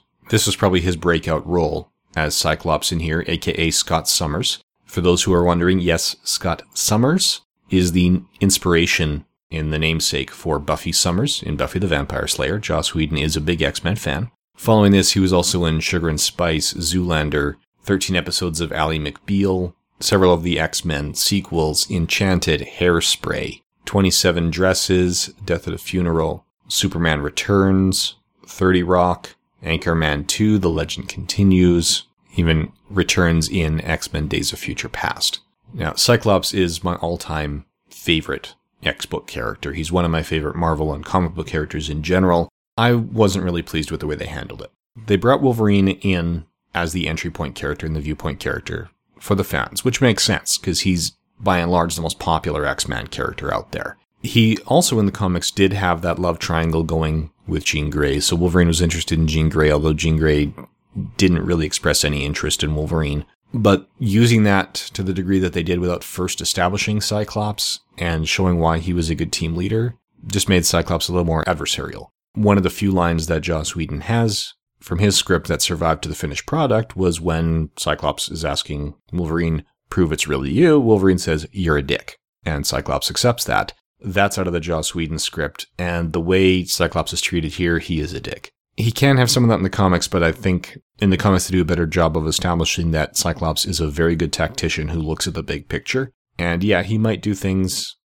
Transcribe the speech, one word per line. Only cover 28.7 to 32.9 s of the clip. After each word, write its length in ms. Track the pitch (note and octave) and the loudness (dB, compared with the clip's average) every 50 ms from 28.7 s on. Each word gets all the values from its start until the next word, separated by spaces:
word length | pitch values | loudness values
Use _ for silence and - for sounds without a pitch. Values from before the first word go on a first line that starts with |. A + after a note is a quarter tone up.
| F#2 F2+ F2 | 4 4 4
Rock, 520 | F2 F#2 F2+ F2+ F2+ F2+ - - - - _ _ _ _ _ - | 2 4 4 4 2 0 -2 -6 -16 -20 _ _ _ _ _ -4
Anchorman 640 | E2 C#3 - - F2+ E2 E2 D#2+ D2+ D2 D2 D2 | -2 -2 -2 0 0 0 2 2 0 0 -2 -2
Two, 320 | - - - G#2+ G#2+ G#2+ G2+ | -4 -2 2 2 4 4 4
The 100 | F#2 E2+ | 2 2
Legend 400 | D#2+ D#2+ E2 E2 - - - - | 0 0 -2 -4 -6 -10 -10 -10
Continues, 920 | - - F2+ - - G2+ G2 G2 F#2 F2+ F2+ F2+ F2 E2+ E2 - - - - _ _ _ _ _ - | -10 -10 -8 -4 0 4 4 6 6 6 6 6 6 4 2 2 0 -2 -4 _ _ _ _ _ -2
even 360 | - E2+ E2 D#2+ D#2+ D#2 - - _ _ | 0 2 2 2 0 0 -4 -8 _ _
returns 600 | - | -4